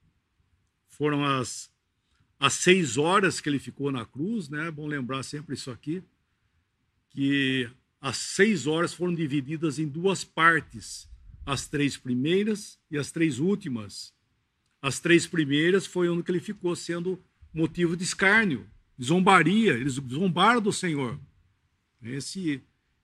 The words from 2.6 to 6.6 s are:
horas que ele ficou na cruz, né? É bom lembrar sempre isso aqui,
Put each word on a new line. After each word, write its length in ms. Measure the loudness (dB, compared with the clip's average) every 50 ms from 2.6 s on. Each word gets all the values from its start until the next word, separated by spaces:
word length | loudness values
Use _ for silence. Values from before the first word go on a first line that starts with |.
| 4 6 6 6 4 0 0
horas 440 | 0 2 4 4 4 4 2 0 -2
que 80 | -4 -4
ele 100 | -4 -4
ficou 320 | -4 -8 -10 -6 -6 -4
na 160 | -4 -6 -8
cruz, 420 | -10 -8 -8 -6 -4 -4 -6 -6 -8
né? 200 | -8 -8 -8 -8
É 20 |
bom 160 | -10 -10 -8
lembrar 360 | -8 -6 -6 -6 -6 -6 -6 -8
sempre 320 | -8 -10 -12 -10 -8 -10
isso 160 | -10 -8 -10
aqui, 320 | -12 -12 -8 -8 -8 -8 -8 _ _ _ _ _ _ _ _ _ _ _